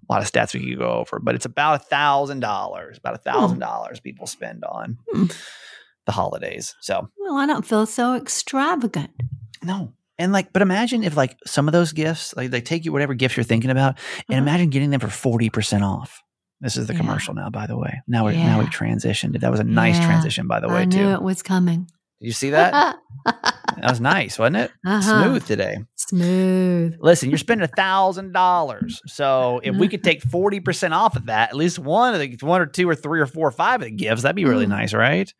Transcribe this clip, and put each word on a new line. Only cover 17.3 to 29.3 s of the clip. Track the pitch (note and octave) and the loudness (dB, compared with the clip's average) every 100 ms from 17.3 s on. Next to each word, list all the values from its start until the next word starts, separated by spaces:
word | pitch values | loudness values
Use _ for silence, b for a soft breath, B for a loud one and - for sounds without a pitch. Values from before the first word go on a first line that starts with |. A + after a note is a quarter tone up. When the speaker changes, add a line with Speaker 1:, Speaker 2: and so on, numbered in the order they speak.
Speaker 1:
now, | G#2 G2 | -8 -8
by | G#2+ G#2+ | -8 -6
the | A2+ | -6
way. | - - - | -6 -6 -2
Now | A#2+ | 0
we're, | G#2+ | 2
now | A2 | 2
Speaker 2:
Yeah. | B2 A2 | 4 4
Speaker 1:
we've | A2 | 2
transitioned. | - A2 A2+ - G#2+ - - | -2 -2 -2 -2 -2 -2 0
That | A#2+ | 0
was | A#2 | 0
a | |
nice | A2+ A2+ A2+ - | 2 2 4 4
Speaker 2:
Yeah. | E3+ | 4
Speaker 1:
transition, | - D#3+ - F3+ | 4 2 -2 -2
by | - | -2
the | - | 0
way, | F3 | 0
Speaker 2:
I | |
knew | F#3 F#3+ | 2 4
Speaker 1:
too. | G3 | 2
Speaker 2:
it | G3 | 2
was | F#3+ F#3 | -2 -4
coming. | - F#3 F3+ E3+ F3 _ _ _ | -2 2 2 0 -4 _ _ _
Speaker 1:
Did | A2+ | -8
you | |
see | A#2+ C#3 | -4 2
that? | D3+ F3+ C#4+ D#4+ E4+ - - - | 4 6 4 2 0 -12 -6 -4
Speaker 2:
<laughs> | - - - - - | -2 -2 -2 -6 -4
Speaker 1:
That | B2 | -2
was | A#2+ | 0
nice, | B2+ F#3 G#2+ - | 2 2 0 0
wasn't | A#2 G3 | 2 2
it? | - - F#3 | -2 -4 -2
Speaker 2:
Uh-huh. | G#3 G3 G#3+ | 2 4 4
Speaker 1:
Smooth | G#3 C4+ - | 4 2 -2
today. | G2+ G2+ G#2 A2+ - | -2 -2 -6 -10 -10
Speaker 2:
Smooth. | - F#3 F3 F#3 F#3 F#3 F#3 F3 E3 E3 | -4 0 2 2 2 2 2 2 0 2
Speaker 1:
Listen, | D#3 E3+ B2+ | 6 6 4
you're | - | 0
spending | - A#3 | 0 0
a | E3 | 0
thousand | - F#3+ G3 F#3+ F#3 F#3+ | 0 2 2 2 0 -4
dollars. | F#3 F3+ F3 D3 G#2+ - - - | 2 4 4 0 -4 -8 -8 -12
So | - C#3 | -2 2